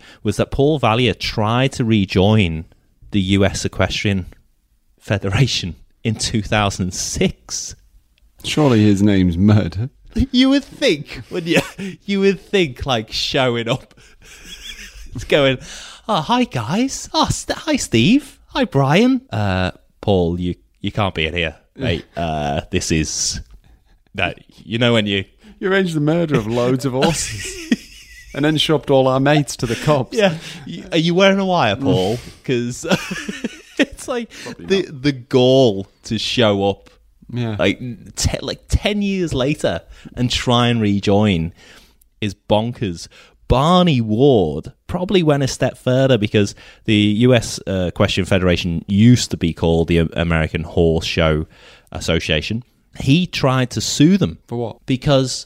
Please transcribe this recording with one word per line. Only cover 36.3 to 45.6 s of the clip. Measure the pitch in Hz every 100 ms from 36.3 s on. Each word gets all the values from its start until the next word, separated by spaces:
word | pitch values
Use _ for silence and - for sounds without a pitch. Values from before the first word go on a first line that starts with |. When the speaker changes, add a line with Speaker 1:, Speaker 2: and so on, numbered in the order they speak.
| - 113 101 98
Speaker 1:
up | 98 - _ _ _ -
Speaker 2:
Yeah. | 120 117 104
Speaker 1:
like, | 95 - 123 107 - -
te-, | - -
like, | 135 - -
ten | - - 208
years | 202 196 170
later | 135 127 156 135 85 - - - -
and | 123
try | - - 120 120
and | 120
rejoin | 107 101 104 101 107 90 82 - - - _ _ _ _
is | 107 92
bonkers. | - 107 117 120 104 82 - - - _ -
Barney | 123 151 180 180 135
Ward | 110 107 139 120 82 73 - - -
probably | 175 180 202
went | 160 143
a | 135
step | -